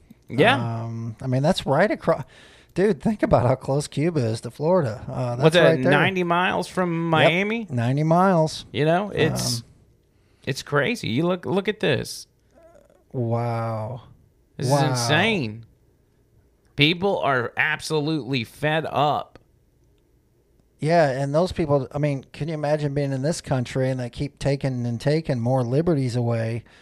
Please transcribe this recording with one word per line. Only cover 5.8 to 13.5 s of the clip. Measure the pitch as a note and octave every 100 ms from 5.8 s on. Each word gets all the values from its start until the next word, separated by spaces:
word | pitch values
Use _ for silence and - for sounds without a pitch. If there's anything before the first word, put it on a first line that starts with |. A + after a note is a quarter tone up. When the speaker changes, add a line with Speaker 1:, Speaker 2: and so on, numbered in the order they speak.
Speaker 2:
there. | C3
Speaker 1:
ninety | D3 F3 F#3+
miles | F3 E3+ F#3 - F3+
from | - F3+ E3
Speaker 2:
Yep, | E3
Speaker 1:
Miami? | D#3+ D3+ E3 G3+ A3+ G#3+
Speaker 2:
ninety | B2 A#2 C#3
miles. | D#3 E3 F#3+ F3+ D#3 - -
Speaker 1:
You | -
know, | D3+ E3+ G3+
it's, | - D#3 B2+ B2 A#2
Speaker 2:
Um, | - _ _ _ _ _ _ _
Speaker 1:
it's | - -
crazy. | - C#3+ B2+ A#3+ -
You | A2+ E3+
look, | F#3 F3
look | F3 G3
at | G#3
this. | F3+ A#2+ A#2 - - _ _ _ - - _ _ _
Speaker 2:
Wow. | C3+ A#2 A#2 A#2+